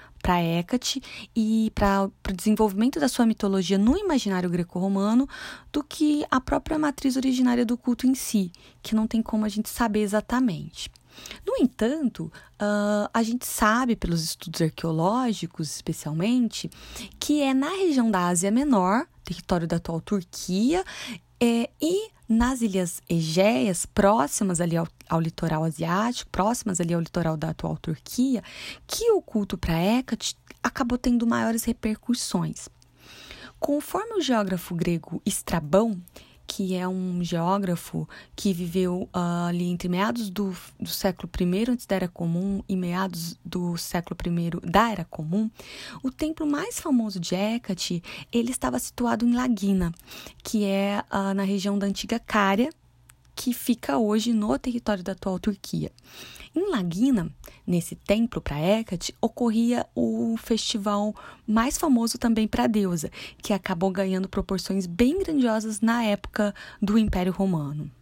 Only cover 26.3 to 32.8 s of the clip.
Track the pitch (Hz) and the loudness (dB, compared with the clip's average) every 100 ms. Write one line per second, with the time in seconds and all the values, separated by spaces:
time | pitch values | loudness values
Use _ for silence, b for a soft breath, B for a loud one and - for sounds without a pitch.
26.3 | - 202 240 214 175 170 170 165 180 165 | 0 0 0 -2 -2 0 0 -2 -2 -2
27.3 | 156 160 - 165 156 - 156 - - 262 | -2 -4 -4 -4 -4 -6 -8 -6 -2 0
28.3 | 226 B B B B - - 466 403 - | 0 B B B B -10 -2 4 2 2
29.3 | 220 196 185 - 165 185 240 262 226 - | -4 -2 -4 0 2 2 2 0 -4 -6
30.3 | - - - 247 - 240 247 247 240 233 | -10 -18 -6 -4 -2 -2 0 2 2 2
31.3 | 233 226 226 233 233 220 214 - 240 - | 2 2 0 -2 -2 -4 -4 -4 -4 -2
32.3 | 180 160 - - _ | -2 -2 -6 -14 _